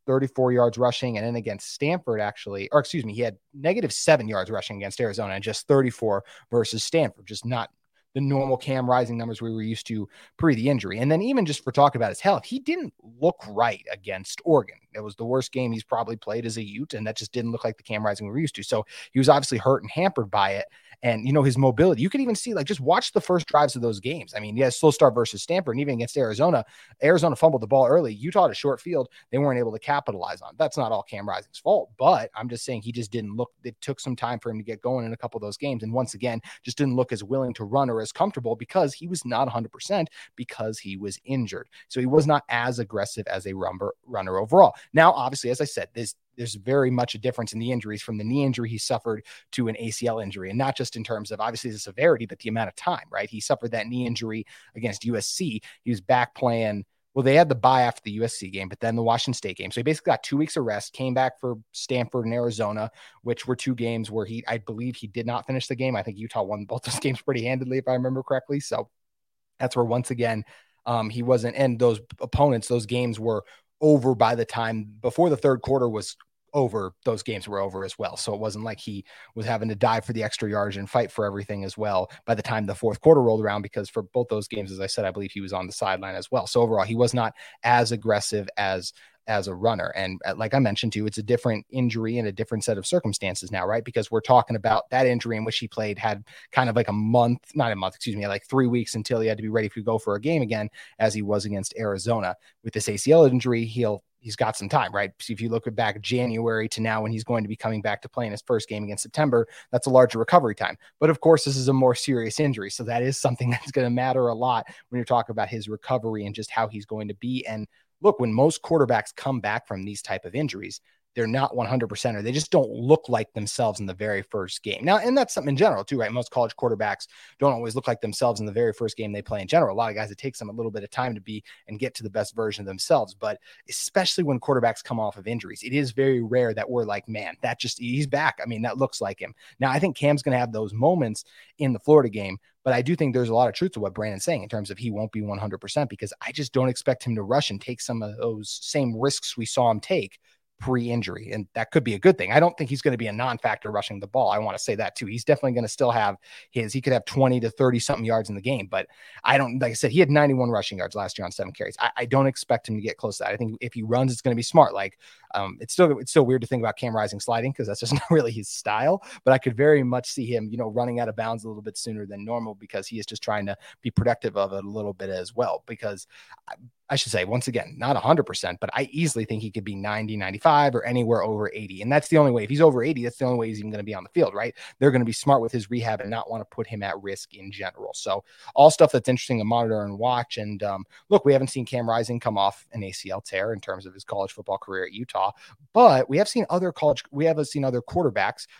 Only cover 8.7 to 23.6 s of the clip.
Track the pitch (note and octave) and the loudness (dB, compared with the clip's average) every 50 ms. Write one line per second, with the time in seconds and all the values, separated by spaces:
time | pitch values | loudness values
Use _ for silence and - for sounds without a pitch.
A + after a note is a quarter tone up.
8.7 | C3 C3 B2 B2 B2 B2+ B2 A#2 A#2+ A#2 A#2 A#2 A2 - A#2 A2+ A2+ A2+ A2 A2 | -2 0 2 2 4 2 2 0 -2 -6 -6 -6 -8 -8 -8 -6 -6 -4 -4 -4
9.7 | A2+ - - - A2+ A2 G2 - _ - - _ _ - E3 D#3+ C3 A2 A#2 C#3 | -6 -6 -6 -6 -6 -6 -6 -8 _ -20 -20 _ _ 2 4 4 4 4 2 2
10.7 | C#3+ A#2 G2 F#2 F#2+ A2 B2+ C#3+ D#3+ E3+ G#3 B3 C#4 B3+ F#3+ D3+ C#3+ - - C3+ | 2 0 0 -4 -4 0 2 2 2 2 2 2 2 2 2 0 -2 -4 -6 0
11.7 | - C#3+ C#3+ C#3+ C#3 A#2+ A2+ G2+ - - - G3 G3 A2+ - - A#3+ C#4 C4+ D4+ | 4 6 6 6 4 2 -2 -2 -2 0 2 2 2 2 -2 -6 -10 -6 -4 -4
12.7 | E4+ F#4 D4 - - _ _ A2+ A#2 B2 D3 F3+ - - - G#2 G2+ G#2+ A#2 A#2 | -4 -4 -6 -10 -12 _ _ -20 -4 0 0 0 0 0 -6 -6 0 0 2 2
13.7 | G2 F#2 - - - G2 F#2+ G2+ F#2+ F#2+ F#2 - - - - E3+ D#3 C3+ G2+ - | 0 -4 -8 -10 -12 -10 -8 -8 -8 -8 -10 -12 -14 -6 2 4 4 4 4 0
14.7 | - _ _ _ - G#2+ G#2+ G#2 G2 - A2+ A#2 B2+ C3 B2 - - C3 B2+ A#2 | -8 _ _ _ -14 -12 -12 -12 -10 -8 -4 -2 0 0 -2 -2 -4 -4 -2 -2
15.7 | A2+ A2 - - B2+ A#2 A#2 A2 A#2 G#2+ - G#2+ G#2+ A#2 A#2 A2+ G#2+ A2+ G#2+ G2+ | -4 -6 -4 -4 -4 -4 -2 -4 -8 -8 -8 -6 -6 -6 -6 -6 -6 -8 -8 -8
16.7 | G2+ A#2 D3+ - - G#2+ G#2+ A2 A2+ - A2 - - B2 A2+ A#2 A#2 - - A2+ | -10 -10 -10 -8 -8 -6 -6 -6 -6 -8 -10 -8 -6 -4 -4 -4 -4 -4 -4 -6
17.7 | A2 - _ - A2 G#2+ A2 G#2 G#2 G2+ G#2+ G2+ A2 C#3+ E3 C#3+ - G2+ G2 - | -6 -8 _ -6 -6 -2 -2 -2 -2 -4 -6 -6 -4 -4 -4 -4 -4 -8 -6 -2
18.7 | B2 A2 G#2+ - - - - - - C3 C3 D3 C#3 C#3+ C#3 - C3 A2 - C3 | -2 -2 -2 -4 -10 -20 -18 -2 0 4 6 6 6 6 2 0 -2 0 2 2
19.7 | C3+ - G#2+ G#2+ - D#3 F3+ F#3+ - C3+ A2 G2 - G2+ G2 G2 G2 G2+ - - | 2 2 0 -4 -2 -2 -2 0 0 -2 -4 -2 0 0 0 0 0 -4 -6 -8
20.7 | _ _ _ _ - _ - B2 A2+ A2 A2 C3 C#3+ D3+ C3+ C#3 A#2+ C3+ C#3 C3 | _ _ _ _ -14 _ -2 -2 -2 0 0 2 4 4 4 4 4 4 4 4
21.7 | A2+ B2+ E3 F#3 D#3 A2 - G3 - C4+ C4+ A#3+ A3 - - B3 G#3+ E3+ C#3 - | 6 6 6 6 4 4 2 0 0 0 0 -2 -2 -2 -4 -4 -4 -4 -2 -4
22.7 | G#3+ C#3 B2+ C#3+ F3 A#3 - - - G#3 - - F3+ F3 - - - D3 | -4 0 2 2 2 4 2 0 0 0 2 2 2 0 2 2 4 4